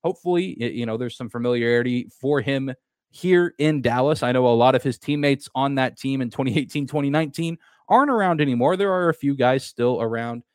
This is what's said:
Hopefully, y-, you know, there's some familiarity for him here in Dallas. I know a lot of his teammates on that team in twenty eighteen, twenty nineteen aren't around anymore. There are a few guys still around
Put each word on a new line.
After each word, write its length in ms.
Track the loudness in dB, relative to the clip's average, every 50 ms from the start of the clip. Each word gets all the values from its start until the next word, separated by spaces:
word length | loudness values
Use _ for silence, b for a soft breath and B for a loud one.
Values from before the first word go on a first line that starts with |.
Hopefully, 540 | -4 -6 -6 _ _ -2 0 0 -2 -4 -6 -6
y-, 80 | -6
you 200 | -6 -4 -6 -6
know, 100 | -6 -4
there's 200 | -6 -6 -8 -8
some 120 | -10 -14 -10
familiarity 800 | -8 -4 -2 -2 0 0 2 2 2 2 2 0 -2 -4 -6 -8 _ _
for 200 | -2 -2 0 0
him 340 | 0 -2 -2 -2 -4 -6 -10 _ _ _ _ _ _ _
here 440 | _ -6 0 2 4 4 4 0 _ 0
in 220 | 0 0 0 2
Dallas. 440 | 0 0 0 2 2 2 0 0 0
I 80 | 0
know 160 | 2 2 4 4
a 0 |
lot 260 | 4 6 6 6 4
of 80 | 4
his 160 | 0 -2 -6 -6
teammates 500 | -4 -4 -4 0 0 0 0 -2 -4 -10 _
on 220 | -2 -2 0 0
that 200 | 0 -2 -2 -4
team 240 | -6 -6 -6 -4 -4
in 80 | -4 -6
twenty 300 | -4 -4 -4 -2 -2 -2
eighteen, 300 | -4 -2 -6 -6 -6 -4
twenty 220 | -4 -4 -2 0
nineteen 480 | 0 -2 -2 -2 -6 -6 -6 -6 -6 b b b b b b b
aren't 220 | 2 4 4 2
around 300 | 2 2 2 2 2 2
anymore. 360 | 2 0 2 2 2 2 2
There 160 | 2 0 0
are 160 | 0 0 0 0
a 60 | 0
few 220 | 0 -2 -2 0
guys 280 | 2 2 2 2 2 -2
still 380 | -8 -4 0 0 0 0 0
around 400 | -2 -4 -4 -4 -6 -6 -8 -10 -14 _